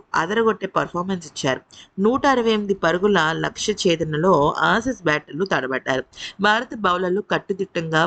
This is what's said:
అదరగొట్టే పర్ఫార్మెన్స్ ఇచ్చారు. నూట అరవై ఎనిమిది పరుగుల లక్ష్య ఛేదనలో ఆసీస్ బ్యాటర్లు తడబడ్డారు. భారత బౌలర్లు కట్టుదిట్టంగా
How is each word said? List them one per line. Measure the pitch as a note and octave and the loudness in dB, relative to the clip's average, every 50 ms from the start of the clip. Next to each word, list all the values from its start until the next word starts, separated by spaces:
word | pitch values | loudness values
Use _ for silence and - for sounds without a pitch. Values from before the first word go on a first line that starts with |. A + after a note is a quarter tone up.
| - _ - | -2 _ -2
అదరగొట్టే | - D#3+ F3 G#3+ A3+ A3+ A3 G3+ - G3 | -2 -2 0 0 0 2 0 0 -2 -4
పర్ఫార్మెన్స్ | F#3+ - D#3 C#3+ - - F3 F3+ F#3+ F#3+ F3 - | -4 -2 -2 -2 -2 -4 -6 -4 -4 -4 -6 -8
ఇచ్చారు. | - - - - C3+ B2+ - - _ - - - - _ F#3+ | -10 -10 -4 -2 -2 -2 -2 -6 _ -20 -20 -20 -12 _ 0
నూట | G3 A3 B3+ C4 - | 2 2 2 2 2
అరవై | C#4+ C4 B3 A3+ A3+ | 2 2 2 2 2
ఎనిమిది | A3 G#3+ G#3 G3 G3 | 0 0 0 -2 -2
పరుగుల | - F3+ D#3+ E3 F3+ G3 G#3+ G3+ E3+ D#3 D#3 E3 | 0 0 0 2 2 2 2 4 4 2 2 0
లక్ష్య | D#3 D#3 - - - - G#3+ | -2 -4 -6 -6 -4 -4 -4
ఛేదనలో | G3+ - - F3+ E3 D#3+ D#3+ D#3 D3+ D3+ E3+ F#3+ F3+ C#3+ C#3+ D#3+ - - D#3 | -2 0 2 2 2 2 0 -2 -2 0 2 4 4 4 4 2 2 0 0
ఆసీస్ | E3+ F#3 A#3 A3+ C4 A#3+ - E3+ | 0 0 0 -2 -4 -6 -2 -2
బ్యాటర్లు | D#3 D3+ D3 - - C#3+ D#3 G3 | 0 0 -2 -2 -6 -6 -6 -4
తడబడ్డారు. | F#3 E3+ C#3 C3 B2+ C3 B2 - C3 C3 C3 - - - - - - - - | -2 -2 -2 -2 -2 -4 -4 -2 -2 -2 -2 -4 -8 -12 -16 -16 -14 -6 0
భారత | G3 G#3 G#3+ A3+ B3+ - D4 | 2 2 2 2 0 -6 -6
బౌలర్లు | A3 G3 F3+ F3 F3+ F#3 F3+ F3+ G#3 - - | -2 0 0 0 0 0 0 -2 -2 -2 -2
కట్టుదిట్టంగా | F3 D#3+ - - G3 F#3 F#3+ - - F3 E3 D#3+ D#3+ D#3 E3 | -2 -2 -2 -4 -4 -4 -6 -6 -6 -6 -4 0 0 2 2